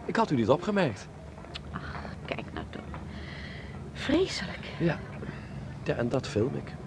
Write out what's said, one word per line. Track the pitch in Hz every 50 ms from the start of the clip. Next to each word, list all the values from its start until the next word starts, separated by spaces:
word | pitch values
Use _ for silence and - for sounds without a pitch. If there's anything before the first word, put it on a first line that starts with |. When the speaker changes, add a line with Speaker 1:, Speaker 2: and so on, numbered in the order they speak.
| -
Speaker 1:
ik | - 175
had | 226 220 -
u | 156
niet | 123 113 98
opgemerkt. | 135 - - 214 202 202 180 - 101 - - - - - - - - - - - - - - -
Speaker 2:
Ach, | - - - - - - - - - - -
kijk | - - - - -
nou | - 78 73 -
toch. | - - - - - - - - - - - - - - - - - - - - - - - -
Vreselijk. | - - - - 285 339 381 370 - - - - - - - - - -
Speaker 1:
Ja. | 160 170 147 - - - - - - - - - - - - - - - - -
Ja, | - - 147
en | 120 117 120
dat | 139 131 127
film | - - 107 110 147 147
ik. | 131 - - - - -